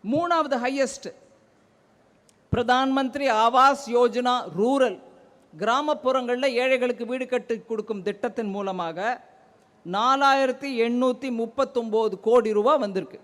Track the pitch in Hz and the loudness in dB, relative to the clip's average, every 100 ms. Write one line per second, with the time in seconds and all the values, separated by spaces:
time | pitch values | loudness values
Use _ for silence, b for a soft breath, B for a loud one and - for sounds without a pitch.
0 | 196 285 349 339 302 254 247 277 262 - | -2 -2 0 0 0 -2 -2 -2 -2 -4
1 | 180 - _ _ _ _ _ _ _ _ | -14 -18 _ _ _ _ _ _ _ _
2 | _ _ _ _ _ 226 233 254 269 269 | _ _ _ _ _ -2 2 2 2 0
3 | 262 277 269 220 226 247 269 277 220 240 | -2 -2 0 2 4 6 6 4 0 2
4 | 240 220 247 247 175 170 226 277 254 185 | 4 2 -2 -2 -4 -2 0 2 0 -4
5 | - - _ _ _ 156 208 254 302 294 | -16 -20 _ _ _ -6 -2 0 0 -2
6 | 254 262 240 247 277 240 254 262 247 240 | 0 -2 -2 -2 0 0 0 0 0 -4
7 | 233 254 254 247 - 226 - 220 214 208 | -6 -6 -4 -4 -4 -8 -6 -8 -6 -6
8 | 185 196 247 233 214 196 196 185 165 165 | -6 -6 -6 -6 -6 -6 -6 -4 -6 -4
9 | 214 370 - _ _ _ _ _ 170 190 | -6 -6 -12 _ _ _ _ _ -6 0
10 | 240 269 277 269 269 254 277 247 233 247 | 2 4 4 4 2 -2 -6 0 0 2
11 | 254 254 269 233 226 226 262 254 226 220 | 0 0 -4 -4 -6 -2 -2 -2 -2 0
12 | 220 190 220 247 220 208 220 302 208 190 | 0 -2 4 4 4 2 2 2 0 -4
13 | 165 - | -6 -16